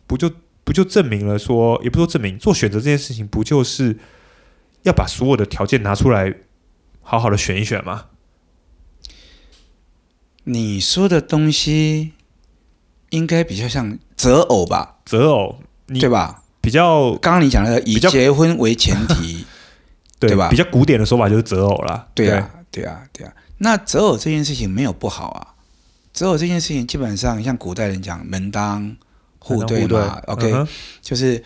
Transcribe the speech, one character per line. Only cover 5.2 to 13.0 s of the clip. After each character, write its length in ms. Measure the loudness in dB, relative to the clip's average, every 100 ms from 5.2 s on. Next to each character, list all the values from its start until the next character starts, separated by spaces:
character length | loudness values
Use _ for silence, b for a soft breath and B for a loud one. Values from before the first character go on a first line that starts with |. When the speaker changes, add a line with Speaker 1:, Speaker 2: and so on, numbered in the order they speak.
| 2
Speaker 1:
有 80 | 2
的 100 | 0
条 200 | -4 -2
件 180 | 0
拿 100 | 0
出 160 | 0 2
来， 240 | 2 0 -4 _ _ _ _ _ _
好 180 | -4 0
好 100 | 2
的 80 | 0
选 220 | 0 -4
一 60 | -2
选 180 | -4
吗？ 220 | -6 -12 -14 _ _ _ _ _ _ _ _ _ -20 b b b b b b b _ _ _ _ _ _ -6
Speaker 2:
你 340 | -4 -4 -4
说 300 | -2 0 2
的 100 | 2
东 320 | 0 0 2
西 640 | 0 0 0 0 -2 -6 -12 _ _ _ _ _ _ _ _